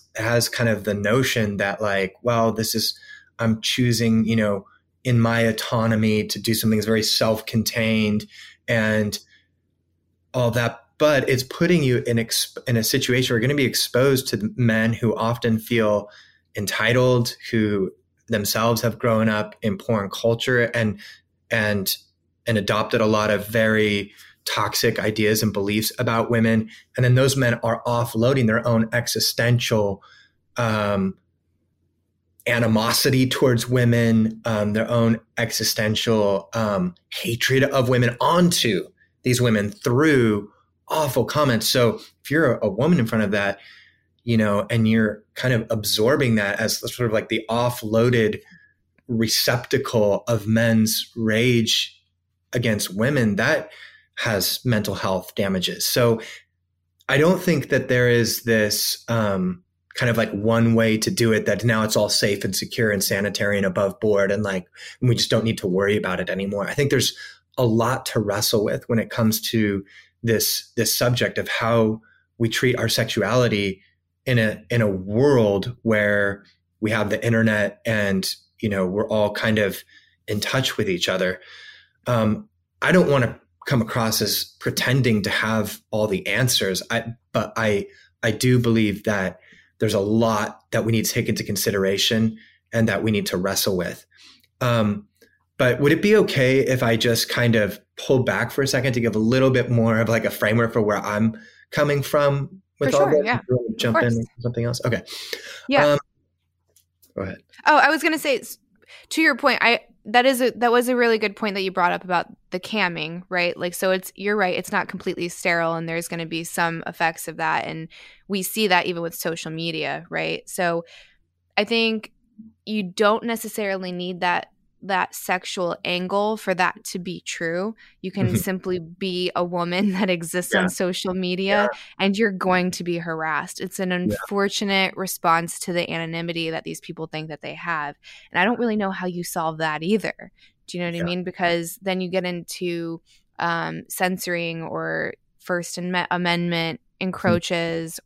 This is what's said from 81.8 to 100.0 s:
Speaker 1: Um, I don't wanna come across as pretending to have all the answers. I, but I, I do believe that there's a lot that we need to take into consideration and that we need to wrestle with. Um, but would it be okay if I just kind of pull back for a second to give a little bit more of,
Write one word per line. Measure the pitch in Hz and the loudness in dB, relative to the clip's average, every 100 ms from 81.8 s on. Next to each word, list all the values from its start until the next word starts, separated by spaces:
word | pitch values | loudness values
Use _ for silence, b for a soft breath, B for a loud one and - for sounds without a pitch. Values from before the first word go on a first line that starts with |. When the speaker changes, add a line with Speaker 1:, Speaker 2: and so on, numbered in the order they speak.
| B B - | B B -2
Speaker 1:
Um, | 117 107 107 - _ _ - | 0 2 -2 -6 _ _ -4
I | 135 | 2
don't | 180 143 | 4 4
wanna | 139 117 - _ _ - | 2 0 -4 _ _ -2
come | 131 | 0
across | 110 123 110 - | 0 -2 -2 0
as | 104 - - - | -2 -2 -6 -8
pretending | - - - 135 123 107 | -6 -2 0 2 2 2
to | 95 | 0
have | - 110 110 95 - - | -2 0 0 -2 -6 -8
all | 107 107 | -2 0
the | 95 104 | -2 -2
answers. | 104 127 - 95 92 - | 0 0 0 0 -4 -2
I, | 117 117 113 _ | -4 -4 -12 _
but | 117 107 113 | -4 -4 -2
I, | 110 101 101 B B _ | 0 0 -4 B B _
I | 117 | -2
do | 98 127 123 | 0 2 4
believe | 120 113 107 95 | 4 4 2 0
that | - 104 92 - b b b b | -2 -2 -2 -6 b b b b
there's | 110 | 0
a | 101 | 0
lot | 101 110 113 107 110 - - | 2 2 2 0 -2 -8 -6
that | 117 | -4
we | 107 | 0
need | 113 95 | 0 0
to | |
take | 120 113 | -2 -2
into | 101 | -2
consideration | - 101 117 101 95 98 - 113 113 - B B B | -4 -4 -2 0 0 0 2 2 0 -2 B B B
and | 117 110 | 0 0
that | 98 | 2
we | 113 | 0
need | 101 98 | 0 0
to | 92 | -2
wrestle | 95 95 110 92 | -2 -2 0 -2
with. | 85 - - B B B B - | -4 -8 -18 B B B B -4
Um, | 123 117 104 104 - _ b b b - | 0 2 2 -2 -8 _ b b b 0
but | 127 117 | 2 4
would | 143 | 2
it | 160 | 4
be | 208 214 | 4 4
okay | - 135 127 135 | 4 2 4 4
if | 127 127 | 2 2
I | 120 113 | 2 2
just | 120 113 - | 2 0 0
kind | - 120 113 | 0 4 4
of | 104 - _ - | 2 -2 _ -8
pull | - 131 | 0 2
back | 107 98 120 | 2 -2 -2
for | - | -2
a | 135 | 0
second | 135 131 | 0 0
to | 120 | 0
give | 113 107 | 0 0
a | |
little | 110 131 131 | 2 4 4
bit | 123 123 | 4 2
more | 117 113 | 2 4
of, | 110 | 2